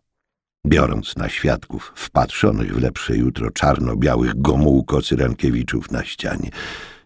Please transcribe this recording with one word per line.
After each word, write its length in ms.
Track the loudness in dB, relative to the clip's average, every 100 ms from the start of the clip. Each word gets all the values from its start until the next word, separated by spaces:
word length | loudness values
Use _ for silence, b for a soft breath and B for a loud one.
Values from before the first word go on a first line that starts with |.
| _ _ _ _ _ _ 2
biorąc 480 | 2 2 0 -6 -6
na 140 | -6
świadków 640 | -2 -2 -2 -4 -12 -12 -12
wpatrzonych 800 | -2 0 0 2 2 2 -2 -2
w 60 |
lepsze 360 | -2 -2 -2 0
jutro 340 | 0 0 -6
czarno-białych 840 | 0 2 2 0 2 2 4 2 2
Gomułko-Cyrankiewiczów 1600 | 2 4 6 4 4 0 0 0 0 0 0 0 -2 -4 -4
na 140 | -6 -6
ścianie. 440 | -8 -6 -6 -6 B B B B B